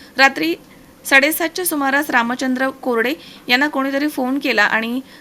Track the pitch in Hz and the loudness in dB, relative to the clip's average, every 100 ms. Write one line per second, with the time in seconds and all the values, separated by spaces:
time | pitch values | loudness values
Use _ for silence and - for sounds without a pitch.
0 | - - 269 277 320 - - - - - | -6 2 2 2 -4 -4 -10 -20 -20 -12
1 | - 269 285 311 330 370 359 302 269 277 | 2 4 4 0 -4 -4 -4 -2 0 0
2 | 294 254 233 247 262 254 262 262 262 226 | 2 0 0 -2 -2 -2 -4 -4 -2 0
3 | 233 339 - - - 254 294 285 269 277 | 0 -4 -10 -10 -2 0 0 -2 -2 -2
4 | 294 294 254 277 269 220 208 220 226 254 | -2 -2 -2 -2 0 2 2 0 -2 -6
5 | - - | -8 -18